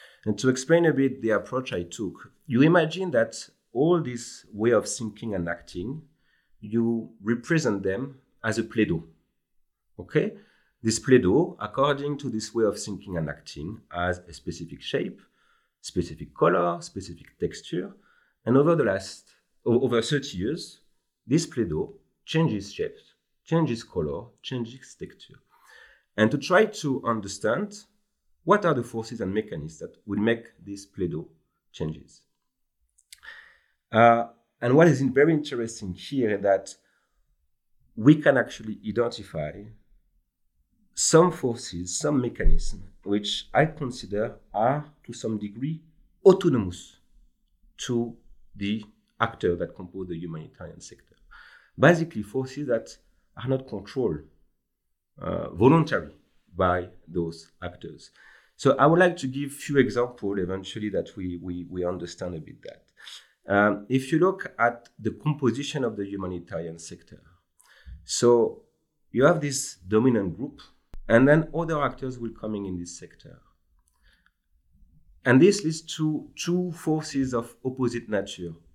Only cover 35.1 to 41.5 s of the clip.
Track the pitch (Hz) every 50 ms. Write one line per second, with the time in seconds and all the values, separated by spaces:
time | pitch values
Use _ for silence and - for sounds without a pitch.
35.1 | 127 135 147 160 165 147 147 - 139 120 113 113 - - 107 95 90 - - -
36.1 | 143 135 120 107 104 95 95 98 98 95 - - - _ _ _ _ _ _ _
37.1 | _ _ _ _ _ _ _ _ _ _ _ _ _ _ _ _ _ 110 107 135
38.1 | 151 151 - 143 135 127 110 - - - 110 107 107 - - 110 98 117 117 107
39.1 | - - 98 - - 80 76 73 - 98 104 110 113 - _ _ _ _ _ _
40.1 | _ _ _ _ _ _ _ _ _ _ _ _ _ _ _ _ _ - - -
41.1 | - 160 175 180 - - - 123